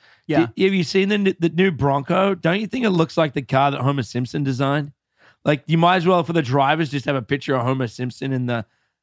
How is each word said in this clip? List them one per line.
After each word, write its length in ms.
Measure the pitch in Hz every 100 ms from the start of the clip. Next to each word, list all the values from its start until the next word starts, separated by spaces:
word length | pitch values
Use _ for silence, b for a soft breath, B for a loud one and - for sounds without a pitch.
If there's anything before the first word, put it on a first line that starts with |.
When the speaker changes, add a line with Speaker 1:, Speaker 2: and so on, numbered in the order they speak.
| b b b
Speaker 1:
Yeah. 220 | 151 170
Speaker 2:
di-, 100 | -
have 100 | 190
you 100 | 196
seen 240 | 160 190 196
the 60 |
n-, 220 | 208 196 185
the 100 | 165
new 220 | 160 190
Bronco? 640 | 139 139 139 139 175 196
Don't 260 | 190 165 190
you 60 | 220
think 180 | 262
it 60 | 226
looks 260 | 180 160 -
like 160 | 160
the 80 | 147
car 280 | 127 135 143
that 100 | 139
Homer 220 | 127 143
Simpson 420 | 113 120 127 -
designed? 480 | 139 123 135 143 147 _ _ b b b -
Like, 160 | 147 -
you 120 | 165
might 180 | 170 185
as 100 | 170
well, 160 | 180
for 100 | 165
the 80 | 170
drivers, 480 | 123 139 135 156 156
just 160 | 139 139
have 100 | 139
a 60 |
picture 320 | 110 143 -
of 80 | 131
Homer 240 | 120 135 123
Simpson 440 | - 123 - 135
in 120 | 131 123
the 200 | 117 - _ _ _